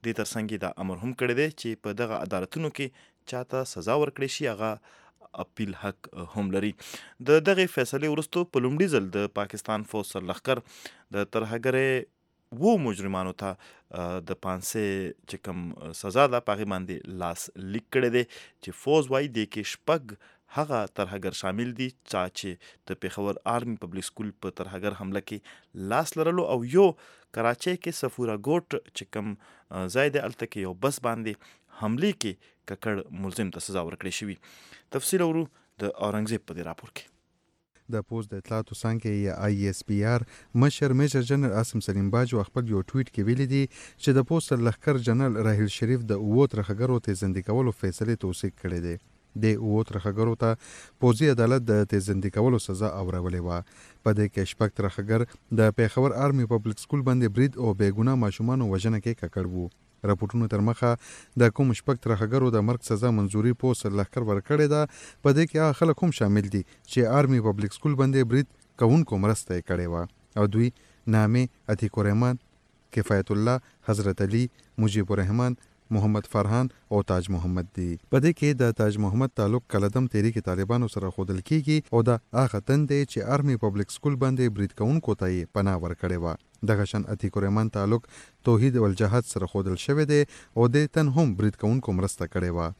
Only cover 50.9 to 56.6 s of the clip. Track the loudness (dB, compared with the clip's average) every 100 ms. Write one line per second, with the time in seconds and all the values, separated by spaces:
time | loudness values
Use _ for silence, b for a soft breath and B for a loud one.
50.9 | _ 2 4 4 4 4 4 4 2 4
51.9 | 0 0 -2 -2 0 2 2 -2 -4 -4
52.9 | -4 -4 -4 -2 -4 -2 -4 -6 B B
53.9 | B 0 2 0 0 -4 0 -2 0 -4
54.9 | -4 0 0 0 B _ 4 4 4 0
55.9 | 2 0 2 0 2 2 0